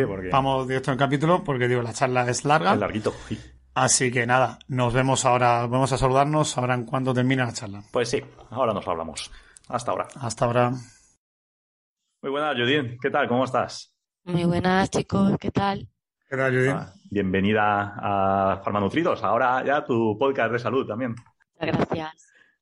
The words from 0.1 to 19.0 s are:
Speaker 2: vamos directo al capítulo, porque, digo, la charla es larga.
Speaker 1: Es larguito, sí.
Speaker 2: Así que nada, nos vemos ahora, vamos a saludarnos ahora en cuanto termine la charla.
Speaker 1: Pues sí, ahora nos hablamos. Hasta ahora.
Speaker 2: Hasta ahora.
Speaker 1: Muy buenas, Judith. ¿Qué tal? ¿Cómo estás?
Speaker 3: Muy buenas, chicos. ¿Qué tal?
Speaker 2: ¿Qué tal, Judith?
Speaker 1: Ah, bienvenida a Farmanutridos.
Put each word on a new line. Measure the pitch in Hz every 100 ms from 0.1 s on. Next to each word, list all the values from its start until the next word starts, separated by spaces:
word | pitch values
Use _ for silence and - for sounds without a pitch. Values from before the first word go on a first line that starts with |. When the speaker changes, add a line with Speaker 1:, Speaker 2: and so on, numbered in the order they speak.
| 95 92
Speaker 2:
vamos | 87 135 135 127
directo | 131 131
al | 127
capítulo, | 135 139 160 180
porque, | - 131 123
digo, | 123
la | 117
charla | 110 131 127 123
es | 120
larga. | 139 156 175
Speaker 1:
Es | 208
larguito, | 95 98 107 - -
sí. | 113 - - _
Speaker 2:
Así | - 131 - 127
que | 123 120
nada, | 127 123 - -
nos | 131 120
vemos | 120 131 127
ahora, | 135 123 123 120 120
vamos | 127 135
a | 131
saludarnos | 131 131 143 156 147 -
ahora | 123
en | 127 113
cuanto | 139 131
termine | 127 127 135
la | 123
charla. | 104 104 101 101
Speaker 1:
Pues | 127 120
sí, | 131 - - -
ahora | 113 123
nos | 98 90
hablamos. | 85 80 73 - - - - _
Hasta | 127 123
ahora. | 95 - -
Speaker 2:
Hasta | 120 - 123
ahora. | 120 123 127 120 - _ _ _ _ _ _ _ _ _ _ _ _
Speaker 1:
Muy | 143
buenas, | 139 151 131
Judith. | 120 147 123 123
¿Qué | 139
tal? | 147 127
¿Cómo | 120
estás? | 127 127 90 - - _ _ _
Speaker 3:
Muy | 180 170
buenas, | 175 175 180 185 190
chicos. | - - 196 196 202
¿Qué | -
tal? | - 196 202 - _ _ _ _
Speaker 2:
¿Qué | 135
tal, | 131
Judith? | 127 131
Speaker 1:
Ah, | 139 104 - -
bienvenida | 101 95 95 98 107 107 104 101 113
a | - 101 98 98 98 95
Farmanutridos. | - 104 98 139